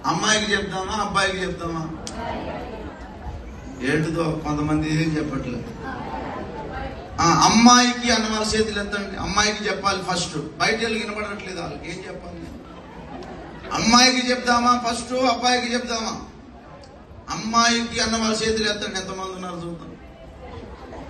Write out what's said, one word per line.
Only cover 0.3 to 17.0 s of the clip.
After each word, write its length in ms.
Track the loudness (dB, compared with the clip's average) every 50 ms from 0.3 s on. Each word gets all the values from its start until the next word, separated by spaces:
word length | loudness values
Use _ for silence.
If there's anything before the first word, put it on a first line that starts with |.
| 4 4 4 2
చెప్దామా, 400 | 0 0 0 -2 -4 -4 -4 -2
అబ్బాయికి 460 | -2 -2 -2 0 2 2 2 2 0 -2
చెప్దామా? 500 | -4 -4 -4 -6 -6 -4 -4 -4 -4 -6 -8 -8 -10 -10 -8 -8 -6 -6 -6 -6 -6 -8 -8 -8 -8 -10 -10 -10 -10 -12 -12 -14 -14 -14 -14 -12 -10 -10 -10 -10 -12 -12 -14 -12 -12 -12 -10 -4 -2 0
ఏంటిదో 480 | 2 2 0 0 0 0 0 0 -2 -2 -2
కొంతమంది 580 | -2 -2 0 2 2 2 2 2 2 2 2
ఏం 140 | 2 2 0
చెప్పట్లేదు. 480 | 0 -2 -2 -4 -4 -4 -4 -6 -6 -8 -8 -10 -10 -10 -8 -8 -8 -8 -8 -8 -8 -8 -8 -8 -8 -8 -8 -10 -10 -10 -8 -8 -8 -8 -8 -8 -10 -12 -10 -2 2
ఆ, 300 | 4 6 6 8 6 8
అమ్మాయికి 580 | 8 10 12 12 12 12 8 6 2 0 2 2
అన్న 160 | 2 2 2 0
వాళ్ళ 160 | 0 0 0
చేతులు 360 | 0 2 2 2 0 0 -4
ఎత్తండి. 340 | -4 -4 -4 -6 -6 -6 -8
అమ్మాయికి 480 | -6 -6 0 2 2 2 2 0 0 -2
చెప్పాలి 340 | -2 -2 0 2 0 0 0 -2 -2
ఫస్ట్. 260 | -2 -2 -2 -4 -4 -6
బయట 420 | -6 -8 -2 0 2 2 2 0
వెళ్ళి 200 | 0 -2 -2 -2
వినపడట్లేదు 600 | -4 -4 -6 -6 -6 -6 -8 -10 -10 -10 -8 -8
వాళ్ళకి, 300 | -8 -8 -10 -10 -10 -10
ఏం 60 | -10
చెప్పాలి? 420 | -10 -10 -12 -12 -12 -12 -12 -12 -12 -12 -12 -14 -14 -16 -16 -16 -16 -16 -16 -16 -16 -14 -12 -12 -12 -12 -12 -12 -14 -14 -14 -14 -14 -8 -4 -2
అమ్మాయికి 560 | 2 6 8 8 8 8 8 6 2 2 0
చెప్దామా 500 | 0 0 2 2 2 4 6 4 4 4 2 -2
ఫస్ట్, 220 | -4 -4 -4 -4
అబ్బాయికి 600 | 0 2 2 2 2 2 2 2 2 2 0 0 -2
చెప్దామా? 360 | -2 -2 -2 -4 -4 -4 -6 -6 -8 -12 -14 -18 -20 -20 -20 -20 -20 -20 -20 -18 -18 -18 -20 -20 -20